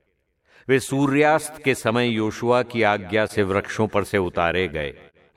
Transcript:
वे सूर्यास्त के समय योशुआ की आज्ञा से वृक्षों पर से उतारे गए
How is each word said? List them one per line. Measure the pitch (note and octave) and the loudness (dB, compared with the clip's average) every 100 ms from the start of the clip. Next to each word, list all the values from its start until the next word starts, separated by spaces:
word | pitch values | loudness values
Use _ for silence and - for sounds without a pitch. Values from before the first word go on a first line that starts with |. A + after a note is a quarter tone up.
| _ _ _ _ _ _ - | _ _ _ _ _ _ 0
वे | C3 | 0
सूर्यास्त | - C3+ C#3 C#3 D3+ D#3 - - C3+ | 2 0 2 4 4 2 -2 -4 -2
के | B2 | 0
समय | A2+ A#2 A#2+ | 0 0 0
योशुआ | A2 G#2+ - A#2 B2 | 0 -2 -2 0 0
की | A#2+ A#2 | 0 0
आज्ञा | G#2 G#2 G#2+ G#2+ G#2 | 2 0 -2 -2 0
से | - | 0
वृक्षों | F#2+ G2 - - A2 | 0 0 -2 -2 -2
पर | G#2+ | -2
से | F#2 G#2 | 0 0
उतारे | F2 F2 E2+ E2+ F2+ | 0 0 0 0 -2
गए | D#2 C#2+ - C#2+ _ _ | -4 -8 -10 -20 _ _